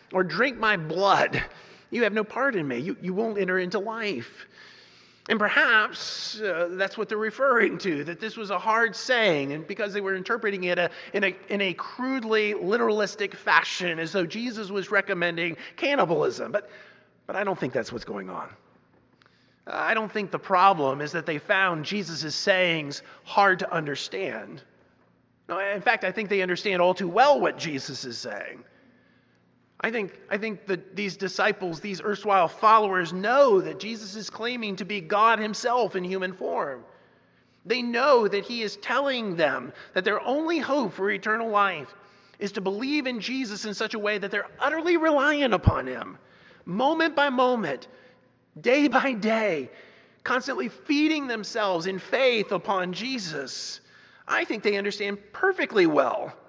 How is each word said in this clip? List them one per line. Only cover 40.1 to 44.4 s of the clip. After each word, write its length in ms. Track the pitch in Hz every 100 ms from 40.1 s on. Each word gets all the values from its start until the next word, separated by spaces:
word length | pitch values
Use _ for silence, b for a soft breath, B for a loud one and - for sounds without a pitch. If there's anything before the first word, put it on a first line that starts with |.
| 208
only 380 | - 285 320 330
hope 340 | 233 285 208
for 180 | - 196
eternal 380 | 196 214 220 226
life 460 | 208 196 165 - - b b b b
is 140 | 202
to 80 | 220
believe 460 | 190 202 262 302 262
in 140 | 240
Jesus 440 | 185 262 226 202
in 80 | 214
such 220 | 196 220
a 40 | 214
way 200 | 208 208
that 120 | 196
they're 200 | 202